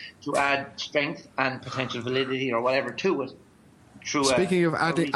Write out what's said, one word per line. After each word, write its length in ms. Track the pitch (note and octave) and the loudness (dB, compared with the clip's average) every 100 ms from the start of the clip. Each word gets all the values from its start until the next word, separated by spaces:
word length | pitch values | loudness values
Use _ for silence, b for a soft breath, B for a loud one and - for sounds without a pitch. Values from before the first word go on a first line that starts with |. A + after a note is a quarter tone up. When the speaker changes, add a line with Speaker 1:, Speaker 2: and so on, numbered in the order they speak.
| B B | B B
Speaker 1:
to 140 | C#3+ C3 | -2 0
add 320 | C#3 C#3 C3+ - | 2 0 -4 -10
strength 500 | - D3+ C#3+ E3+ - - | -4 -2 -2 -6 -10 -2
and 240 | C3 B2+ | -2 -2
potential 400 | C3 B2+ B2 B2 | -8 -6 -4 -4
validity 520 | A#2 B2+ C3 C3 C3 | -2 -2 0 -2 0
or 100 | A#2 | 0
whatever 280 | B2 C3+ A#2+ | 2 0 0
to 300 | A#2 G3 D3 | -2 0 0
it. 100 | F#2+ - - - - - - - - | -2 -10 -20 -20 -20 -20 -20 -16 -4
Through, 160 | D3+ C3+ | 0 4
uh, 40 | |
Speaker 2:
Speaking 300 | - F#3 F#3 E3+ | 4 4 4 4
of 80 | |
Speaker 1:
a 60 | D3+ | 2
Speaker 2:
adding, 220 | E3 D#3+ | 2 2
Speaker 1:
reason. 80 | D#3 | 2